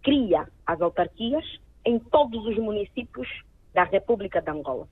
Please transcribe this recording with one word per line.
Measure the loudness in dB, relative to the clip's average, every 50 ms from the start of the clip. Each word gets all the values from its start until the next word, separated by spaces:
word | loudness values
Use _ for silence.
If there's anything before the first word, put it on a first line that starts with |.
cria | 2 2 2 2 4 2 2 0 0 -4 -14 _ -4
as | -4 -2 0
autarquias | 0 0 2 0 -2 -2 -2 -6 -4 -2 -2 -4 -4 -8 -18 -18 -20 _ _ -4 0
em | 0 0 0
todos | 0 2 4 4 4 4 0 -6 -4
os | -2 -2
municípios | -2 -2 -2 -2 -4 -4 -6 _ -12 -12 -10 -10 -12 -10 -10 -12 -16 -18 -20 _ _ _ _ 2
da | 2
República | 2 4 2 0 2 2 0 0 0 -2 -2 -2
de | -2 -2
Angola. | -6 -6 -6 -6 -6 -6 -8 -12